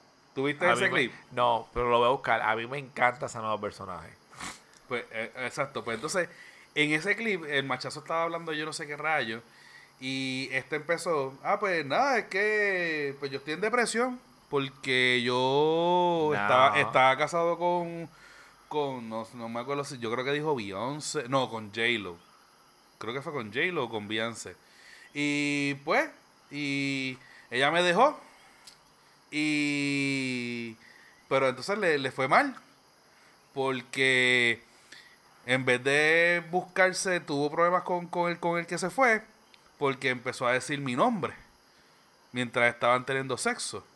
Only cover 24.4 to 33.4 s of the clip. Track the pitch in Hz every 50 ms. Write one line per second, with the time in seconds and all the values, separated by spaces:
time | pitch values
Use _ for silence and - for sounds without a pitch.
24.4 | - 98 87 - - - - - - - - - - - - 147 147 147 143 147
25.4 | 147 143 143 143 143 143 143 139 139 156 190 254 320 311 - - _ _ _ _
26.4 | _ - 143 143 147 143 139 139 139 139 139 135 131 131 127 127 - - - -
27.4 | - - 117 123 135 147 160 170 180 180 170 196 247 302 285 - - - - -
28.4 | - - - - - - - _ _ _ _ _ _ _ _ _ _ - - 151
29.4 | 151 151 151 147 147 147 143 143 143 143 143 139 139 139 139 135 131 131 127 123
30.4 | 120 120 120 117 117 113 110 - - - - - - - - _ _ - 143 135
31.4 | 135 131 123 127 123 - 202 220 202 170 156 139 135 131 - - 131 135 165 220
32.4 | 285 277 247 - - - _ _ _ _ _ _ _ _ _ - - - - _